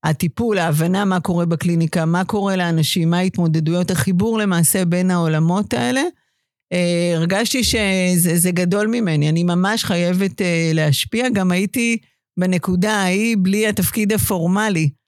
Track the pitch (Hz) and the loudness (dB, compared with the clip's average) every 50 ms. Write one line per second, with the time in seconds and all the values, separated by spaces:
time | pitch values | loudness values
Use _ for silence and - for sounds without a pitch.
0 | - 160 156 - - 170 - - 233 233 214 190 165 165 147 151 165 170 185 202 | 0 -2 -2 0 -2 -4 -2 -2 -2 0 0 0 0 0 0 0 0 0 0 0
1 | 208 196 185 180 156 - 175 170 170 170 165 156 - 175 170 165 165 156 - 180 | 0 0 0 0 0 -2 -2 0 0 0 -2 -2 0 0 0 0 0 0 0 0
2 | 160 160 165 175 185 175 - 208 196 196 190 185 180 170 165 160 151 135 - 185 | 0 0 0 0 -2 -2 -2 -2 -2 -2 -2 0 0 0 0 0 0 0 0 0
3 | 165 165 170 175 185 190 - - 175 165 156 165 156 156 170 180 180 - 185 160 | 0 0 0 2 0 0 0 0 0 0 0 0 0 0 0 0 0 0 -2 -2
4 | - - 190 175 202 226 226 220 214 202 185 170 165 - - 196 185 170 175 180 | 0 0 0 0 0 0 0 0 0 0 2 2 2 2 2 0 0 0 0 0
5 | 180 185 185 175 170 160 156 156 160 165 175 196 208 202 - 240 240 247 254 262 | 2 2 2 0 0 0 0 2 2 2 0 0 -2 -2 -4 -4 -2 -2 0 0
6 | 285 359 - _ _ _ _ _ _ _ _ _ _ _ 180 180 180 175 175 170 | -2 -2 -4 _ _ _ _ _ _ _ _ _ _ _ -4 -2 0 0 0 0
7 | 175 175 170 160 165 170 190 196 233 214 - 262 233 - - 226 214 196 190 190 | 0 0 0 0 0 0 0 0 -2 -2 0 0 0 0 0 0 0 0 0 2
8 | 185 180 180 175 170 175 160 180 165 180 180 170 180 175 185 202 208 220 226 240 | 2 2 2 2 2 2 2 2 2 2 0 0 0 0 2 0 0 0 0 0
9 | 226 180 160 151 147 151 160 170 170 175 175 175 185 196 214 226 - - 190 175 | 0 0 0 0 2 2 0 0 0 0 0 0 0 0 0 -2 -2 -2 -2 0
10 | 175 175 180 180 196 190 - - 202 180 170 165 165 160 160 160 156 151 139 - | 0 0 0 0 0 -2 -2 -2 -2 0 0 0 0 0 0 2 2 2 0 0
11 | - - - 226 247 254 233 196 190 185 180 180 196 196 - 254 233 233 233 220 | -2 -4 -2 -2 -2 0 0 0 0 2 0 0 0 -2 -2 -2 0 0 -2 -2
12 | _ _ _ _ _ _ _ - 180 185 185 175 - - 185 180 180 214 214 208 | _ _ _ _ _ _ _ -4 -2 0 0 0 0 0 0 0 0 0 0 0
13 | 196 185 180 196 220 233 226 208 185 185 196 208 220 214 202 - 185 - - 233 | 0 0 0 0 0 0 0 0 0 0 0 2 0 0 0 0 -2 -2 0 -2
14 | 214 196 220 208 - - 208 180 165 170 190 202 214 220 202 165 160 147 - _ | 0 0 0 0 0 0 -2 -2 0 0 0 0 0 0 0 0 0 0 -2 _
15 | _ | _